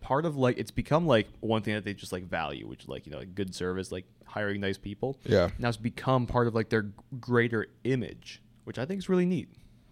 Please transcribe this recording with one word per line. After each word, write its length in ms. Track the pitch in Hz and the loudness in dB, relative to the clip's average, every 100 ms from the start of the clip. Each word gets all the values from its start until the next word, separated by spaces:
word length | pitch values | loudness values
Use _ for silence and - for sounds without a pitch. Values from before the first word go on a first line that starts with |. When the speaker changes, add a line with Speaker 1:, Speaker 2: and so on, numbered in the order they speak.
Speaker 1:
part 240 | - 135 165 | 0 0 0
of, 100 | 143 | 2
like, 200 | 123 - | 2 2
it's 140 | 113 | -2
become, 340 | - 110 151 170 | -4 2 2 6
like, 220 | 113 101 - | 4 4 -2
one 220 | 110 110 | 0 0
thing 140 | 107 107 | 0 -2
that 100 | 104 | -2
they 80 | |
just, 180 | 101 - | -6 -6
like, 120 | 92 | -8
value, 420 | 92 87 78 69 53 | -4 -4 -2 -6 -10
which, 200 | 65 - | -14 -12
like, 180 | 65 76 | -12 -10
you 60 | |
know, 80 | 73 | -12
like, 160 | 98 92 | -8 -6
good 180 | 95 | -4
service, 380 | - 90 92 92 | -4 -4 -2 -4
like, 140 | 92 - _ - | -8 -10 _ -10
hiring 340 | 107 104 101 | -4 -2 -2
nice 200 | 98 98 | -2 -4
people. 400 | 101 101 127 135 | -6 -6 -6 -4
Speaker 2:
Yeah. 280 | - 98 87 - | 2 4 4 0
Speaker 1:
Now 80 | 120 | -2
it's 80 | 107 | -2
become 480 | 113 - - 131 117 | -4 -4 2 2 4
part 220 | 123 120 | 2 2
of, 80 | 113 | 2
like, 140 | 110 | 2
their 120 | 113 | 0
g-, 60 | 101 101 - 131 | 0 -8 -14 -10
greater 480 | 117 120 117 113 - - | 0 4 4 2 -4 -4
image, 580 | 117 131 107 - - - _ - | 0 0 -2 -8 -16 -20 _ -18
which 160 | - 113 | -10 -6
I 80 | 135 | -4
think 100 | 196 | -4
is 100 | 180 | 0
really 200 | 185 180 | 2 4
neat. 220 | 175 - - - - _ | 0 -4 -12 -20 -20 _